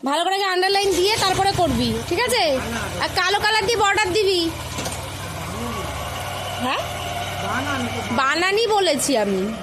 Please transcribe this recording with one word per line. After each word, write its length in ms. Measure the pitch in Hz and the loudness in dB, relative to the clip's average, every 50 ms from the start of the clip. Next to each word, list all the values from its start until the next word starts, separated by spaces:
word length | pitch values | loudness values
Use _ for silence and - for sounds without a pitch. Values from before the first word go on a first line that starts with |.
| - 262 | 0 0
ভালো 120 | 285 311 339 | 0 2 2
করে 100 | 359 381 392 | 2 0 0
আগে 100 | 403 381 370 | 0 0 2
আন্ডারলাইন 360 | 359 370 381 403 392 403 392 381 311 | 2 2 2 2 2 2 2 2 2
দিয়ে 140 | 359 403 440 453 415 | 2 2 2 2 2
তারপরে 280 | 381 370 370 381 392 392 370 | 2 2 2 2 2 4 2
করবি, 280 | 359 320 262 226 247 233 220 226 233 - | 2 2 2 2 2 0 0 -2 -2 -2
ঠিক 100 | 349 349 480 508 | 0 0 2 2
আছে? 160 | 494 466 381 320 277 262 226 220 233 233 - - - - 254 | 2 2 4 2 2 0 0 -2 -4 -4 -6 -6 -4 -4 -4
আর 60 | 311 - - | -2 0 0
কালো 180 | 359 359 392 415 453 | 0 2 2 2 2
কালার 200 | 427 440 440 381 381 | 4 2 2 2 2
দিয়ে 120 | 466 415 427 | 2 2 4
বর্ডার 260 | 392 392 427 427 370 339 427 | 4 4 2 2 2 2 2
দিবি। 220 | 415 381 381 349 339 330 - - - - - - - - - - - - - - - - - - - - - - 233 240 226 - - - - - - - - - - - - - - - - - 240 | 2 4 2 2 0 0 -2 -4 -8 -8 -6 -6 -6 -6 -6 -8 -8 -8 -8 -8 -8 -8 -8 -8 -8 -6 -6 -6 -6 -6 -6 -6 -6 -6 -6 -6 -6 -6 -6 -6 -6 -6 -6 -6 -6 -6 -4 -4 -2
হ্যাঁ, 180 | 247 277 494 - - - - - - - - - - - - - - - - 277 285 285 262 247 233 - 233 220 196 233 233 | -2 -2 -2 -2 -4 -6 -6 -6 -6 -6 -4 -6 -6 -4 -4 -4 -2 -2 -2 -2 -2 -2 -2 -2 -4 -4 -4 -4 -2 0 0
বানানই 460 | 269 269 294 320 359 381 392 415 466 427 440 | 2 2 2 2 0 2 2 2 2 2 2
বলেছি 360 | 403 392 349 294 254 - - 277 226 208 | 2 4 4 2 2 2 2 2 2 2
আমি। 180 | 202 196 190 190 208 220 202 | 2 2 0 0 -2 -4 -6